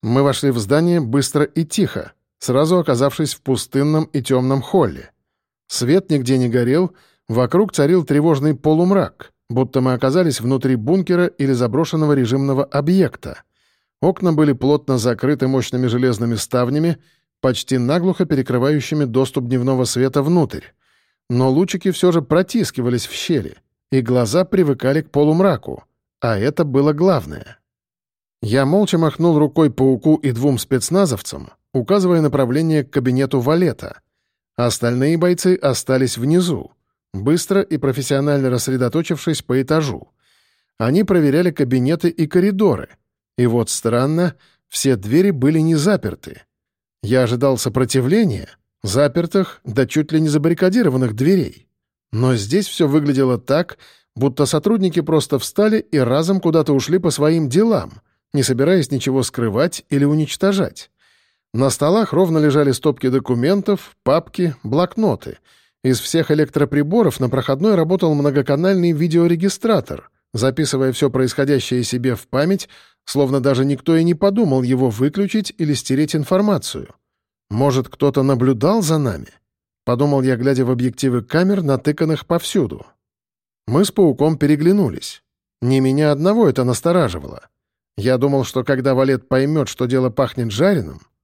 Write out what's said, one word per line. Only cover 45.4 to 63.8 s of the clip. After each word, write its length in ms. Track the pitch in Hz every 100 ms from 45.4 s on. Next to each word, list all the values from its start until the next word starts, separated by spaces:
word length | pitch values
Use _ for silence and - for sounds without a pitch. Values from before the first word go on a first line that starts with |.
| 131 160
не 160 | 156 160
заперты. 640 | 156 202 104 87 - - _ _ _ _ _ _
Я 200 | 101 127
ожидал 360 | 123 120 139 127
сопротивления, 920 | 127 120 127 135 127 202 214 104 - - _ _
запертых, 800 | 104 104 143 139 170 196 185 -
да 220 | - 113 131
чуть 260 | 156 151
ли 80 | 156
не 100 | 156
забаррикадированных 840 | 147 151 170 185 208 202 131 127
дверей. 540 | 104 135 190 131 - _ _ _ _ _
Но 240 | 107 127 123
здесь 320 | 101 165 202
всё 200 | - 156
выглядело 500 | 147 147 135 135 123
так, 400 | - 143 175 - - _ _ -
будто 300 | 135 131 139
сотрудники 560 | 156 175 220 190 165
просто 380 | 151 156 139 139
встали 400 | - - 214 214
и 180 | - 151
разом 420 | 123 135 165 196
куда-то 340 | 170 160 151
ушли 260 | 143 123 180
по 120 | 180
своим 380 | 143 151 165 147
делам, 520 | 139 226 196 87 - _ _ _
не 100 | 147
собираясь 480 | 127 123 143 185 135
ничего 320 | 139 135 135
скрывать 640 | 120 - 117 101 165 - -
или 160 | 139 143
уничтожать. 840 | 151 151 - 190 196 135 - - _ _ _ _ _ _
На 160 | 110 135
столах 440 | - 147 196 220
ровно 240 | 147 185 160
лежали 340 | 151 143 143
стопки 380 | 123 156 135 127
документов, 880 | 127 120 120 131 202 196 196